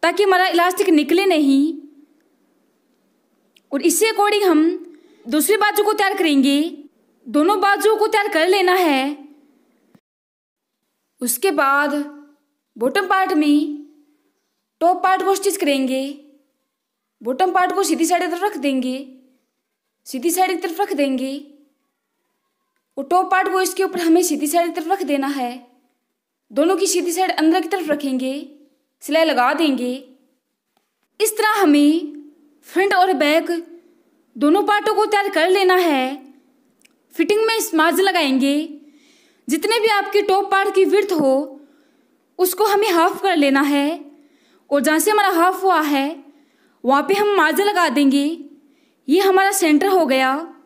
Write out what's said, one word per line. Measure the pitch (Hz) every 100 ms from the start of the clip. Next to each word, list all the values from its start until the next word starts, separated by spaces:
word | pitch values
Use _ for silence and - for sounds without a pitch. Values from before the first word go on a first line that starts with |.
ताकि | 320 339
हमारा | 403 370 370
इलास्टिक | 339 349 370 403
निकले | 320 294 339 392
नहीं। | 330 277 269 294 311 - - _ _ _ _ _ _ _ _ _ _ _ _ _ _ _ _ _
और | 277
इसी | 330 - 440
according | 427 415 415
हम | 392 311 320 359 - - _ _ -
दूसरी | 294 302 403
बाजू | 415 415
को | 415
तैयार | 427 392 392
करेंगे। | 339 277 269 285 302 - - _ _ _ -
दोनों | 220 311 415
बाजुओं | 392 392 403 427
को | 427
तैयार | 440 415
कर | 330 330
लेना | 392 370
है। | 370 349 269 269 294 - - _ _ _ _ _ _ _ _ _ _ _ _ _ _ _ _ _ _
उसके | 247 - 392
बाद | 302 277 277 294 294 285 - - _ _ _ _ -
बॉटम | 240 - 381
पार्ट | 392 381
में | 370 302 294 311 - - _ _ _ _ _ _ _ _ _
टॉप | 330 359
पार्ट | 370 381
को | 381
स्टिच | 381 392 392
करेंगे। | 302 269 269 262 269 285 - _ _ _ _ _ _ _ _ _
बॉटम | 220 262 370
पार्ट | 370 359
को | 359
सीधी | 392 285
साइड | 320 349
की | 359
तरफ | 349
रख | 403 392
देंगे, | 277 262 254 254 277 - _ _ _ _ _ _ _ _ -
सीधी | 262 262
साइड | 339 370
की | 349
तरफ | 359 330
रख | 392
देंगे। | 294 277 262 262 277 - - _ _ _ _ _ _ _ _ _ _ _ _ _ -
और |
टॉप | 269 349 381
पार्ट | 370 320
को | 370
इसके | 370 -
ऊपर | 381 370
हमें | 330 330
सीधी | 349 302 294
साइड | 339 349
की | 330
तरफ | 320
रख | 381
देना | 277 285 269
है। | 277 247 254 - _ _ _ _ _ _ _ _
दोनों | 214 320 381
की | 359
सीधी | 359 330
साइड | 330 370
अंदर | - 311 349
की | 339
तरफ | 392 311
रखेंगे, | 294 277 262 262 277 - - _ _ _ _
सिलाई | - 302
लगा | 320 254 247
देंगे। | 294 320 254 247 254 285 - _ _ _ _ _ _ _ _ _ _
इस | 427 427
तरह | 427 427
हमें | 359 294 294 330 - - - _ _ _ -
फ्रंट | - 392
और | 392 370
बैक | 381 294 311 330 339 339 - _ _ _ _ _ -
दोनों | 285 359
पार्टों | 415 415 415
को | 427 427
तैयार | 415 403
कर | 330 330
लेना | 381 381 370
है। | 349 277 262 285 - - _ _ _ _ _ _ _
फिटिंग | - 330 415 440
में | 453
इस | -
मार्जिन | 320 320 285
लगाएंगे। | 392 359 294 262 277 285 320 - - _ _ _ _ _ -
जितने | 302 403 466
भी | 440
आपके | 415 403 415
टॉप | 403 381 392
पार्ट | 392 403
की | 381
विड्थ | 370 370 392
हो, | 349 277 269 302 - - _ _ _ _ _ _ -
उसको | 359 - 427
हमें | 403 427
हाफ | 339 339 -
कर | 392 339
लेना | 285 277
है | 285 285 285 330 - - _ _ _ _ _
और | 285
जहाँ | 277 311
से | 320
हमारा | 415 392
हाफ | 349 339 370
हुआ | 381 339
है, | 302 285 277 330 - _ _ _ _ _
वहाँ | 233 277
पे | 294
हम | 392 415 392
मार्जिन | 311 320 403
लगा | 403 339
देंगे। | 269 277 277 285 330 - - _ _ _ _ -
ये | 320
हमारा | 392 381 392
सेंटर | 392 339 302 392
हो | 381 311
गया। | 262 262 277 330 -